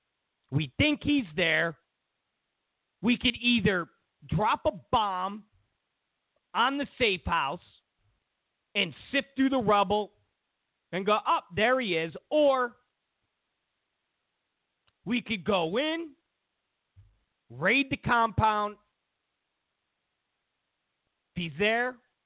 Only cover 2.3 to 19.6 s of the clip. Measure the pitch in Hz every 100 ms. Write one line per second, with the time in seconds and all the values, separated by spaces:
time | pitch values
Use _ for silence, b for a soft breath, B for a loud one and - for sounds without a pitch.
2.3 | _ _ _ _ _ _ - 208 240 254
3.3 | 240 240 240 208 185 170 _ _ _ 143
4.3 | 160 214 294 311 202 - 247 208 185 185
5.3 | 208 - _ _ _ _ _ _ _ _
6.3 | _ _ 185 240 277 269 - 233 185 -
7.3 | 170 139 175 _ _ _ _ _ _ _
8.3 | _ _ _ _ 202 185 135 - 277 -
9.3 | - 269 262 208 208 196 208 202 _ _
10.3 | _ _ _ _ _ - 175 190 208 -
11.3 | 330 - 175 220 262 233 165 165 170 -
12.3 | 302 294 262 240 220 _ _ _ _ _
13.3 | _ _ _ _ _ _ _ _ _ _
14.3 | _ _ _ _ _ _ _ - 240 -
15.3 | 220 156 196 165 208 302 330 330 269 _
16.3 | _ _ _ _ _ _ _ - _ _
17.3 | _ - 120 175 254 269 277 - 240 226
18.3 | 196 214 214 208 208 _ _ _ _ _
19.3 | _ _ _